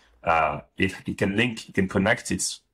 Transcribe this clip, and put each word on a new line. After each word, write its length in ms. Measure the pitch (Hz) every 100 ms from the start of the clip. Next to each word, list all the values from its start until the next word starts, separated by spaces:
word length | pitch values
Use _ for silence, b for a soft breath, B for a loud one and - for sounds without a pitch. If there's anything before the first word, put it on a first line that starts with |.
| b _
Uh, 360 | - 80 78 73 - -
it, 160 | 95 - -
it 120 | 95
can 180 | 101 101
link, 320 | 123 113 -
it 60 |
can 140 | - 95
connect 420 | 98 98 123 -
its 300 | 98 - - _